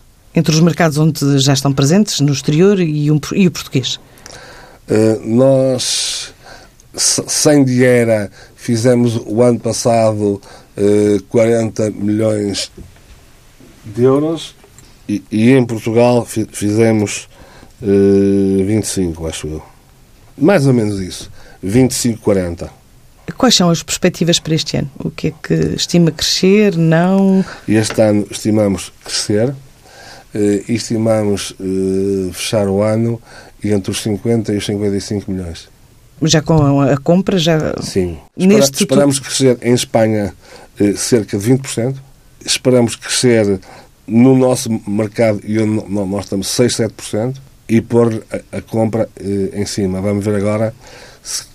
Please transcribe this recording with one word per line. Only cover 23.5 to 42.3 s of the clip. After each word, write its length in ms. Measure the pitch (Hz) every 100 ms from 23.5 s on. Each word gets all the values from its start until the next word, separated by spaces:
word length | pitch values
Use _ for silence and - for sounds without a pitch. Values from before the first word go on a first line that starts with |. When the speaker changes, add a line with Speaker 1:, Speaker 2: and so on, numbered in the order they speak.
Speaker 1:
são 160 | - 175
as 120 | 165
perspectivas 560 | - - 185 - 170 170
para 160 | -
este 220 | 156 - 147
ano? 140 | 143 -
O 120 | 160
que 180 | - 160
é 60 | -
que 120 | - 165 156 -
estima 340 | - 175 165
crescer, 640 | 156 - - 185 202 208 165
não? 680 | 165 160 180 196 196 190 185 - -
Speaker 2:
Este 340 | 107 107 -
ano 260 | 110 104 101
estimamos 600 | - 110 107 104 92 - -
crescer, 500 | - - - 104 123 135 - - - - - - -
eh, 300 | 110 104 101 -
e 60 |
estimamos, 800 | 117 - 113 113 110 104 98 - -
eh, 720 | 95 95 95 95 98 98 92
fechar 360 | 87 - 113 101
o 140 | 98
ano 380 | 107 110 117 117 - - - -
entre 260 | 104 104 95
os 100 | 98
cinquenta 520 | 113 101 117 117 104
e 60 | 104
os 80 | 98
cinquenta 300 | 104 104 98
e 40 |
cinco 300 | - 104 95
milhões. 380 | 95 87 85 - _ - _ _ -
Speaker 1:
Já 180 | 156 156
com 400 | 147 160 143 139
a, 120 | 139
a 40 | 135
compra, 400 | 139 175 190 196
já 380 | 160 160 151 -
Speaker 2:
Sim. 340 | - 98 90 80 - -
Speaker 1:
neste 100 | 185
Speaker 2:
Espera-, 120 | 208 139
Speaker 1:
tudo? 140 | -
Speaker 2:
esperamos 380 | 202 135 143 139
crescer 400 | 131 - 135 120
em 140 | 120
Espanha, 600 | 120 - 123 110 107 101 - - - - -
eh, 160 | 104 92
cerca 400 | - 120 101 104
de 80 |
vinte 180 | 104 131
por 80 | 135
cento. 300 | - 117 135 - - _